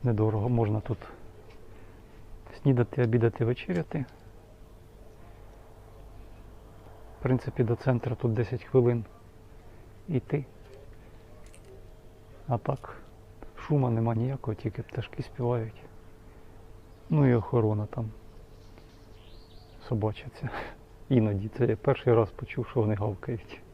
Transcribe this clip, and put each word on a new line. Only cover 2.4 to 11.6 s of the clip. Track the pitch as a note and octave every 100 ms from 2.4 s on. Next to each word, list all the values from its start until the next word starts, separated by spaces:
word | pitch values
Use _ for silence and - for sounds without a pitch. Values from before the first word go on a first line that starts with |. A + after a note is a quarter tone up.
| - -
снідати, | C#3+ B2 A#2+ -
обідати, | A#2+ A#2 A#2 -
вечеряти. | A#2 B2+ - F3 D#3 E3 B2+ - - - - - - - - - - - - - - - - - - - - - - - - - - - - - - -
В |
принципі, | B2+ B2+ - -
до | A#2 A#2
центру | - A#2+ - A#2
тут | A#2+
десять | A2 A#2 B2
хвилин | - C3+ A#2+ A#2+ G#2+ - - - - - - - - - -
йти. | C#3 - D3 C3 - - - - - - - - - - -